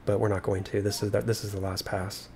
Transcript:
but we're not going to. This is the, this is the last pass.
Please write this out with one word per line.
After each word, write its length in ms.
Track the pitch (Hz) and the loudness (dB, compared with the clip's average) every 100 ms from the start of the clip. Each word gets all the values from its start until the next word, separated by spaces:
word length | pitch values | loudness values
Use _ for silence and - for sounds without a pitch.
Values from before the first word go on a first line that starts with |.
but 160 | - 101 | 2 2
we're 80 | 107 | 4
not 140 | 98 | 2
going 220 | - 101 | 2 0
to. 180 | 98 104 | 0 0
This 200 | 101 - | 0 0
is 80 | 104 | 0
the, 120 | 101 | 2
this 200 | 113 110 | 2 0
is 100 | 104 | -2
the 80 | 98 | -4
last 240 | 95 92 | -2 -2
pass. 440 | - 98 92 - - | -2 -2 -4 -6 -14